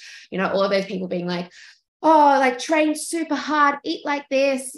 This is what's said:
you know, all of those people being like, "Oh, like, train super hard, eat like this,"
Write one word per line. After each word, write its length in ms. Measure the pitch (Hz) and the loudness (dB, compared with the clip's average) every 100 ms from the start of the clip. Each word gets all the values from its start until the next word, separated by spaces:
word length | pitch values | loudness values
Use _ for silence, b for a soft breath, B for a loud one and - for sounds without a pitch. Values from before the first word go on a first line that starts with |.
| B B B | B B B
you 80 | 180 | -4
know, 120 | 190 | -2
all 120 | 190 | 0
of 100 | 196 | 0
those 140 | 196 185 | 0 -2
people 220 | 190 185 | -8 -6
being 180 | 180 175 | -6 -4
like, 240 | 175 180 B B B _ _ | -6 -8 B B B _ _
"Oh, 340 | 311 311 285 269 | 4 6 6 4
like, 220 | 262 247 | 2 -2
train 360 | - 311 311 302 | -2 0 0 -2
super 400 | - 330 320 269 | -6 -6 -4 -4
hard, 440 | 247 302 285 285 - | -2 2 2 0 -6
eat 200 | 339 294 | -8 -6
like 220 | 285 - | -6 -2
this," 480 | 269 277 262 - | 0 0 0 -6